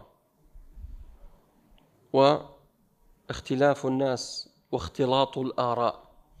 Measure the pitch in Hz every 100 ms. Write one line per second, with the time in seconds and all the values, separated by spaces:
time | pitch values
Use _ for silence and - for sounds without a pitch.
0 | - _ _ _ _ - - - - -
1 | - - - - _ _ _ _ _ _
2 | _ 131 139 151 - - _ _ _ _
3 | _ _ - - - 131 143 135 131 131
4 | 135 120 - - - _ - 123 - -
5 | 127 131 135 135 127 - 123 117 117 -
6 | - _ _ -